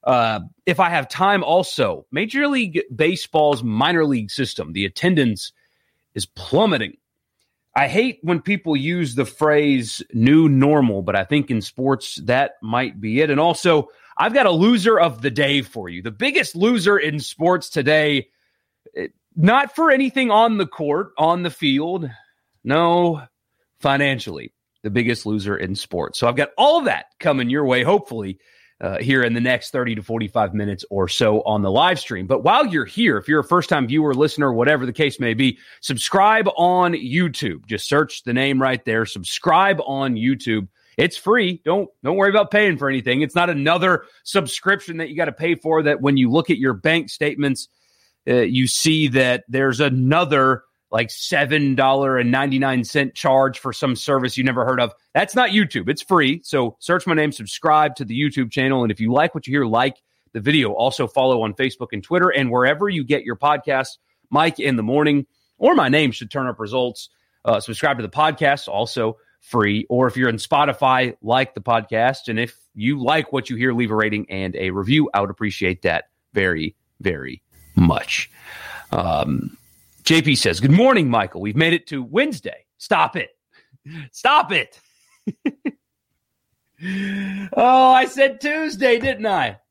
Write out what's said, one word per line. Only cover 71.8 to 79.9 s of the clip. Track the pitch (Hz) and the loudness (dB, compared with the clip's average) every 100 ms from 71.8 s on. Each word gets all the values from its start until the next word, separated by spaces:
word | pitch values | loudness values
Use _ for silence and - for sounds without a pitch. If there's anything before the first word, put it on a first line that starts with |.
| 104 110 120 139 - | 0 0 0 -2 -6
And | 110 | -6
if | 120 - _ - | -6 -10 _ -6
you | 113 143 | -4 -2
like | 123 156 151 | 0 -2 -2
what | 135 113 | -6 -6
you | 117 | -2
hear, | 127 | -2
leave | 120 117 | 0 -2
a | 107 | 0
rating | 107 107 - | -2 -2 -6
and | 95 95 90 | -8 -6 -4
a | 92 | -4
review. | 92 98 147 147 | -4 0 0 2
I | 101 | 0
would | 101 | -2
appreciate | 98 107 - 92 92 | -4 -6 -2 -4 -2
that | 92 82 - _ _ | -2 -2 -6 _ _
very, | 104 95 80 80 _ _ _ | -2 -2 -2 -6 _ _ _
very | 98 78 65 64 _ _ _ - | -6 -6 -10 -16 _ _ _ 2
much. | 85 - - - - _ - - - - - | 4 2 -2 -8 -8 _ -20 -18 -16 -18 -6
Um, | - 87 76 73 67 - - _ _ _ | -4 -2 -2 -2 -4 -6 -12 _ _ _